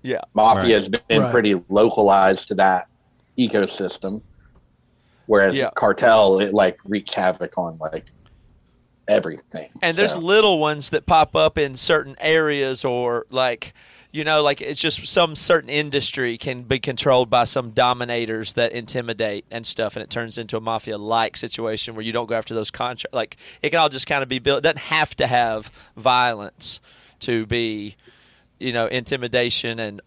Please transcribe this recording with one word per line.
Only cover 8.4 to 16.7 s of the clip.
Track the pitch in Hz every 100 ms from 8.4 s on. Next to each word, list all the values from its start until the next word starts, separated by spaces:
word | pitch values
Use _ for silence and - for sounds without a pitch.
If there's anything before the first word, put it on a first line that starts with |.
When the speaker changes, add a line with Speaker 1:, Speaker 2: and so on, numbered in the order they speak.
| _ _ _ _ _ _ -
Speaker 2:
everything. | 104 85 78 _ 92 - -
Speaker 1:
And | 175 165
there's | 208
Speaker 2:
So. | 175
Speaker 1:
little | 170 208 214 170
ones | 151 151 139
that | 156 -
pop | 165 151
up | 160 156 -
in | 143 127
certain | - 156 135 135
areas, | 156 160 156 143 135 131
or, | 131 123 123 117 -
like, | 127 127 120 - _ _ _ _
you | 151
know, | 156 156
like, | 147 143
it's | 127 147
just | 160 - -
some | - 170 147
certain | - 170 123
industry | 147 151 139 123 - 123 117
can | 143 123
be | 120